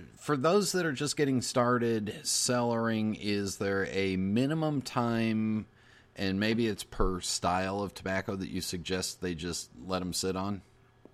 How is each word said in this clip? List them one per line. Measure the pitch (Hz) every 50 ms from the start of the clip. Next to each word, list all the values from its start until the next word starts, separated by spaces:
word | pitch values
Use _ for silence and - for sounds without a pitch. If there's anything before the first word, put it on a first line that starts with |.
| 92 117 -
for | - - - 151
those | 135 123 160 180 208 202 156
that | - 185 175
are | 165
just | 135 123 147 139 -
getting | - 147 139 135 123 117
started | - - 131 120 120 123 120 117 117 113 110 104 101 - - -
cellaring, | - - - - - 123 123 120 120 117 113 113 113 113 110 107 110 107 -
is | - 104 104 101 101 98 -
there | - 107 98 98 98 95 -
a | 62 98 98 98 95
minimum | 92 95 98 101 117 131 139 156 160 156 156 151 139
time, | 127 - - 131 120 117 117 113 113 113 110 110 110 110 110 107 104 - - - - - - - - - -
and | - 98 95 95 98
maybe | 107 110 113 113 120
it's | 113 101 - -
per | - - - 104 92 92 90
style | - - - - - 87 87 92 95 95 98 101 101
of | 92 -
tobacco, | - - 95 95 95 92 - 101
that | 98 95 -
you | - 92
suggest | 87 - - 90 80 - 92 92 92 - - -
they | - 92 87
just | 78 78 87 82 - - - - - -
let | 90 92 92
'em | 92 90 82
sit | - - 95 92
on, | 92 95 101 104 92 - - - - - _ _ _ - -